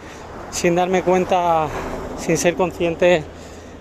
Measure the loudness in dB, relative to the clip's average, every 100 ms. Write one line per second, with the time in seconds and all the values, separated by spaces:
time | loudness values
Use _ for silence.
0 | -16 -16 -16 -14 -10 0 2 2 2 2
1 | 4 2 4 2 4 2 0 -4 -6 -8
2 | -8 -6 -2 2 2 2 0 0 -2 2
3 | 4 4 0 -12 -18 -18 -18 -18